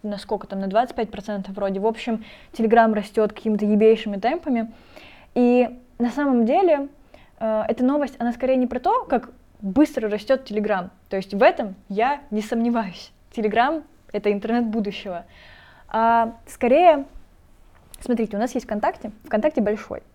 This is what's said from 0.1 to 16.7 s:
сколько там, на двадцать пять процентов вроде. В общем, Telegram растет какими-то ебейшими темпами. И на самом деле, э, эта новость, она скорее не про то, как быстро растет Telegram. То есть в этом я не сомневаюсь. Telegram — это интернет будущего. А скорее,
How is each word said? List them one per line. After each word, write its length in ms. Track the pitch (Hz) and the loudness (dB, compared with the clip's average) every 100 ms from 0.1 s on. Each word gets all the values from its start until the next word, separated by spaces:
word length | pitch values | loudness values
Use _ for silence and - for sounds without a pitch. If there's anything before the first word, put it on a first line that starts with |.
| 202 | -10
сколько 300 | - 208 - | -6 -8 -6
там, 140 | 196 | -8
на 60 | 196 | 0
двадцать 280 | 202 254 - | 0 0 -4
пять 160 | 226 | -6
процентов 460 | - 196 208 190 196 | -6 -8 -8 -8 -6
вроде. 240 | 202 196 | -4 -2
В 40 | 214 | -2
общем, 380 | 226 - 226 - - - | -4 -6 -6 -6 -20 -18
Telegram 400 | - 226 233 226 | -2 4 6 4
растет 400 | 214 202 - 214 | 2 -2 0 -2
какими-то 320 | 214 226 214 208 | -2 -2 0 2
ебейшими 500 | 208 220 220 - 202 | 6 6 4 0 -4
темпами. 560 | 220 339 320 240 226 - - - - - - - | -2 -4 -2 -4 -4 -12 -20 -20 -20 -20 -8 2
И 340 | 247 247 240 - _ - | 4 4 2 -4 _ -4
на 120 | 233 | -4
самом 360 | 277 285 247 226 | 0 0 2 4
деле, 420 | 320 370 294 277 - _ - _ _ | 4 4 2 0 -12 _ -20 _ _
э, 220 | 220 214 - | -2 -2 -2
эта 160 | 240 | 0
новость, 320 | 254 294 277 - | 0 0 -2 -4
она 140 | 233 | -4
скорее 240 | 240 254 262 | -2 0 0
не 100 | 254 | 0
про 140 | 247 | -2
то, 240 | 349 480 | 0 0
как 280 | 359 247 - - _ _ | 0 -4 -4 -20 _ _
быстро 480 | 196 185 302 - 220 | -2 2 2 2 -4
растет 400 | 208 208 269 - | -6 -2 -2 -2
Telegram. 380 | 208 208 196 175 _ _ | -4 -2 -2 -4 _ _
То 80 | 190 | -6
есть 160 | 190 | -4
в 100 | 202 | 4
этом 320 | 196 359 220 190 _ | 4 4 -8 -10 _
я 320 | 196 247 285 - | -2 -2 -2 -6
не 100 | 214 | -6
сомневаюсь. 680 | 214 233 233 233 196 170 - _ _ - | -4 -2 0 -2 -4 -10 -20 _ _ -4
Telegram — 480 | 214 214 254 320 - _ - | 0 2 0 -2 -8 _ -10
это 180 | 208 208 | -4 -2
интернет 360 | 202 220 240 226 | -2 -2 -2 0
будущего. 580 | 220 202 196 208 175 - - - - - - - | -2 -4 -6 -10 -12 -14 -20 -20 -20 -20 -20 -6
А 420 | 220 226 233 226 226 - | 0 2 4 0 -6 -20
скорее, 560 | - 240 | -4 2